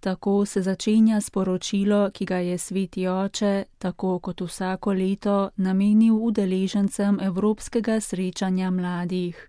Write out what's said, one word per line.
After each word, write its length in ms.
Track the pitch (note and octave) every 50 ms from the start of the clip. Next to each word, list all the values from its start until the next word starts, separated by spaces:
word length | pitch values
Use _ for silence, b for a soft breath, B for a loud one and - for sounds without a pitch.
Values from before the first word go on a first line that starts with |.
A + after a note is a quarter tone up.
| -
Tako 400 | G3 F#3 F3 - G3+ G3 G3+ G3+
se 180 | G#3 - G3 F#3
začenja 580 | F#3+ F#3+ F#3 - - G#3+ A3 A3 A3 A3 G#3
sporočilo, 880 | G#3 - - G3 F#3+ F#3+ F#3 F3+ - - - G3 G3 G3+ G#3 G3+ G3+ F#3+ -
ki 120 | - G3
ga 120 | F3 F#3
je 220 | F3+ F3+ F3+ F3+ F3+
sveti 480 | - - F3+ F#3+ F#3+ F3 - - F#3 F#3
oče, 560 | F#3 F#3 F#3+ G3 _ - G#3+ G3+ G3 G3 G3 - - _
tako 400 | - F#3 F3 _ - F#3+ F#3 F3
kot 220 | - - E3+ -
vsako 520 | F#3 E3+ - - F#3+ F#3 F#3 F#3 - G#3 G3
leto, 560 | F#3 F#3+ F#3 G3 G3 - G#3 G3+ G3+ G3 F#3+ _
namenil 640 | - F#3+ F#3 F#3+ F#3+ G3 G#3 G#3 G#3+ A3+ A3+ A3+ G#3+
udeležencem 1000 | A3 A#3 G#3+ G#3+ G3+ F#3 F#3 F#3 F#3+ F#3+ - G3+ G3+ G3 - - G3+ G3+ G3+ F#3+ F3+
Evropskega 760 | F#3+ F3+ F3+ G3 G#3+ G#3+ G#3 - - - A#3 G#3+ A3+ A3 A3
srečanja 720 | G#3+ - - F3+ F#3 F#3 F3+ - G3+ F#3+ F#3 F#3 F#3 F#3
mladih, 760 | F#3 F3+ F3+ F3+ F3+ F3 F3 F3 F#3 F#3 F3+ F3 E3+ - -